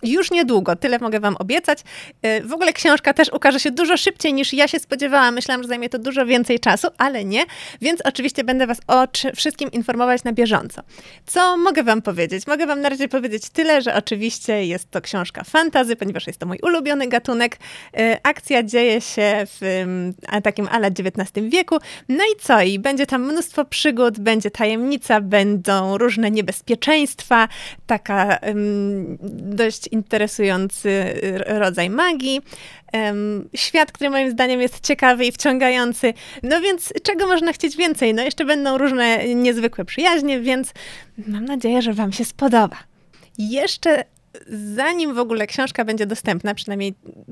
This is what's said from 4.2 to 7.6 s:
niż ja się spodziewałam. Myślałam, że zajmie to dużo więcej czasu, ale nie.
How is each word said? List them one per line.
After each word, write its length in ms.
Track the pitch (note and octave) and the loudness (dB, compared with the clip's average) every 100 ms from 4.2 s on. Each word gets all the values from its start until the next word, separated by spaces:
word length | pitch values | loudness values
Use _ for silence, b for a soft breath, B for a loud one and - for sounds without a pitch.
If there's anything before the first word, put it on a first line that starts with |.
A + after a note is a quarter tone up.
| D#4+ | -2
niż 180 | C4+ C#4 | 0 0
ja 160 | C4+ C#4+ | 2 2
się 100 | E4 | 0
spodziewałam. 560 | - C4+ C#4 C#4 B3 | -4 -4 2 4 4
Myślałam, 280 | A#3+ - B3+ | 2 -2 -4
że 60 | B3 | -4
zajmie 200 | A#3+ A#3+ | -6 -4
to 100 | B3 | -4
dużo 280 | A#3+ C4+ A#3+ | -4 -2 2
więcej 340 | B3 B3 A#3 | 2 2 2
czasu, 280 | A#3 G3+ F4 - | 2 2 0 0
ale 260 | C4 B3+ | 0 0
nie. 200 | G3 G#3+ E4+ B | -2 -2 -2 B